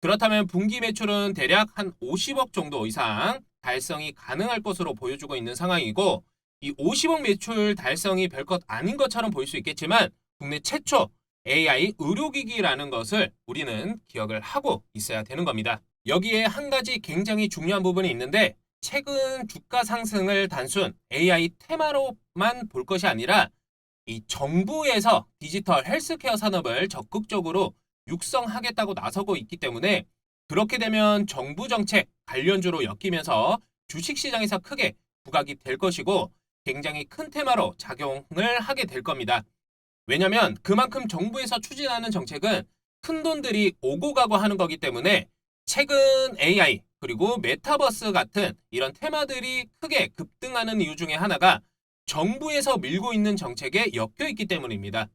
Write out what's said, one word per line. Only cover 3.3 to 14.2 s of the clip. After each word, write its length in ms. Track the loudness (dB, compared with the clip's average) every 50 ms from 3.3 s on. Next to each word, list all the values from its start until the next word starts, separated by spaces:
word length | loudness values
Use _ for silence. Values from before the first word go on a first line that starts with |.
| 0 -2 -6 _ _ _
달성이 520 | -6 -4 -4 -4 -4 -4 -6 -6 -6 -8 -10
가능할 500 | _ -10 -8 -4 -2 -2 0 -2 -2 -2
것으로 320 | -4 -4 -4 -4 -4 -4
보여주고 400 | -6 -6 -6 -6 -6 -8 -8 -6
있는 200 | -6 -6 -6 -6
상황이고, 680 | -4 -2 0 0 0 0 -2 0 2 4 4 4 2 -4 _ _ _ _ _ _ _
이 120 | -10 -10 -8 0
오십억 440 | 0 0 2 2 2 2 2 2 2
매출 520 | 0 0 0 0 -4 0 0 2 2 0
달성이 540 | 0 -2 -4 -4 -2 0 0 2 2 2 0
별것 340 | -2 -6 -4 -2 -2 -2 -2 _
아닌 280 | -8 -4 -2 -2 0
것처럼 360 | 2 0 0 2 -2 -2 -2 -2
보일 160 | -2 -4 -4
수 80 | -6
있겠지만, 540 | -6 -6 -6 -6 -6 -2 2 4 4 4 4 0 _ _ _ _ _
국내 220 | -8 -8 -8 -6
최초 500 | -6 -4 -4 -4 -4 2 2 2 2 2 _ _ _ _ _ _ _
에이아이 480 | 0 2 2 4 4 4 4 2 0 0 _
의료기기라는 920 | -2 -2 0 0 0 -2 -2 -4 -6 -4 -2 0 0 0 0 -2 -4 -6
것을 400 | -6 -6 -4 -2 0 0 0 0 _ _ _
우리는 540 | -10 -8 -6 -6 -4 -6 -6 -4 -6 -8 -8 _ _
기억을 320 | _ -6